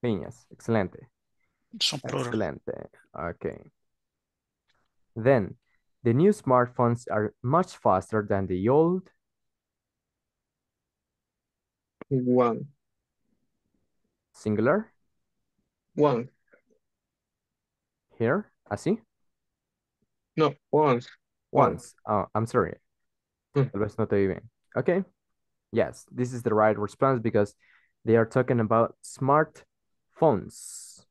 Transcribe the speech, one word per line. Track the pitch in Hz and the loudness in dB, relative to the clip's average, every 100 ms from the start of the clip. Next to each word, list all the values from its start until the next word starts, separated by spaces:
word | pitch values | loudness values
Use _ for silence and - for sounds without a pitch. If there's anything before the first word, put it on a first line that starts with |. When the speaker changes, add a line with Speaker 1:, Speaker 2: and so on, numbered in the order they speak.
Speaker 1:
Piñas. | 123 101 92 - _ | -2 -4 -6 -16 _
Excelente. | - - 113 95 - - _ _ _ _ _ _ 226 | -18 -2 -2 -2 -8 -20 _ _ _ _ _ _ -4
Speaker 2:
Son | - 143 | -4 -4
plural. | - 139 123 | -8 -6 -4
Speaker 1:
Excelente. | 110 92 69 - - - _ _ | -4 -4 -6 -10 -12 -12 _ _
Okay. | - 85 85 82 - - _ _ _ _ _ _ _ _ _ _ _ _ _ _ | -12 -10 -8 -10 -10 -18 _ _ _ _ _ _ _ _ _ _ _ _ _ _
Then, | - 113 135 98 113 _ _ _ _ | -4 2 2 0 -10 _ _ _ _
the | 120 | 0
new | 117 185 | 4 4
smartphones | 202 - 127 123 - 120 120 - | 2 2 2 2 0 0 0 -4
are | 107 107 _ | -4 -4 _
much | 123 160 185 - | -2 0 -2 -2
faster | 117 95 - 110 104 | 0 0 0 -4 -2
than | 101 95 | -4 -2
the | 90 101 | -2 2
old. | 139 165 185 185 _ _ _ _ _ _ _ _ _ _ _ _ _ _ _ _ _ _ _ _ _ _ _ _ _ _ _ _ _ - | 2 2 0 -6 _ _ _ _ _ _ _ _ _ _ _ _ _ _ _ _ _ _ _ _ _ _ _ _ _ _ _ _ _ -6
Speaker 3:
One. | 135 123 123 123 113 - _ _ _ _ _ _ _ _ _ _ _ _ _ _ _ _ | -4 2 2 2 0 -8 _ _ _ _ _ _ _ _ _ _ _ _ _ _ _ _
Speaker 1:
Singular? | _ - 104 113 185 220 _ _ _ _ _ _ _ _ _ _ - | _ -4 0 0 0 -4 _ _ _ _ _ _ _ _ _ _ 0
Speaker 3:
One. | 147 123 123 _ _ _ _ _ _ _ _ _ _ _ _ _ _ _ _ _ _ _ | 2 2 -4 _ _ _ _ _ _ _ _ _ _ _ _ _ _ _ _ _ _ _
Speaker 1:
Here, | 113 165 214 _ _ | -2 -2 -4 _ _
así. | 104 - 226 _ _ _ _ _ _ _ _ _ _ _ _ _ | -6 -4 -4 _ _ _ _ _ _ _ _ _ _ _ _ _
Speaker 3:
No, | - 156 147 _ | 0 0 0 _
ones. | 147 151 120 - - _ _ _ | 2 2 2 -4 -20 _ _ _
One. | 131 123 | 2 2
Speaker 1:
Ones. | - - _ - | 0 -14 _ -4
Oh, | 107 - | -2 -2
I'm | 107 117 | -4 -2
sorry. | 127 90 - _ _ _ _ _ _ _ | 0 0 -4 _ _ _ _ _ _ _
Speaker 3:
Mm. | 143 127 | -2 -2
Speaker 1:
Tal | 98 | -2
vez | 107 - | -6 -4
no | 107 | -2
te | 101 | 0
vi | 98 | 0
bien. | 87 - _ _ | -2 -10 _ _
Okay. | - 160 180 190 _ _ _ _ _ _ | -4 0 0 -2 _ _ _ _ _ _
Yes, | 110 78 - - | -2 -2 -4 -18
this | 120 123 | -6 -6
is | 123 | -4
the | 120 | -2
right | 107 107 104 | 2 2 2
response | 104 - 135 131 | -4 -2 0 0
because | 110 107 101 _ _ _ _ _ | 0 0 0 _ _ _ _ _
they | 110 113 | 2 2
are | 113 | 4
talking | 127 127 123 | 0 0 0
about | 110 113 113 - | 2 2 2 -2
smartphones. | - - 135 147 156 - _ _ _ _ _ _ 160 107 - - - - - - _ | -20 -8 0 2 2 -6 _ _ _ _ _ _ 2 2 -4 -16 -20 -20 -20 -20 _